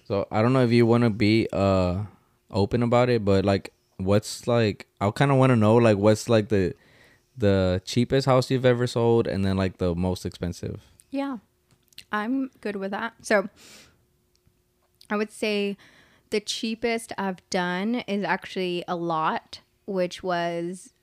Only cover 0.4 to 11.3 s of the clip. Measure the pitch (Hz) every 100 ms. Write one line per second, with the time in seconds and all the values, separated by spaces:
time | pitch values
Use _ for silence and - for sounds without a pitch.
0.4 | 117 131 120 120 117 117 120 104 104 110
1.4 | - 87 98 95 90 90 104 - _ _
2.4 | _ - 98 120 120 120 123 117 101 98
3.4 | 98 98 - - _ - 92 104 - -
4.4 | - 120 110 - - - 98 - 139 135
5.4 | 131 120 104 117 117 101 104 107 - 113
6.4 | 101 101 87 - _ _ _ _ _ 131
7.4 | 104 98 92 92 - 120 120 135 139 131
8.4 | 123 131 127 120 123 120 117 117 110 92
9.4 | 98 95 95 - 90 85 92 90 90 -
10.4 | 87 - - 101 - _ _ 269 277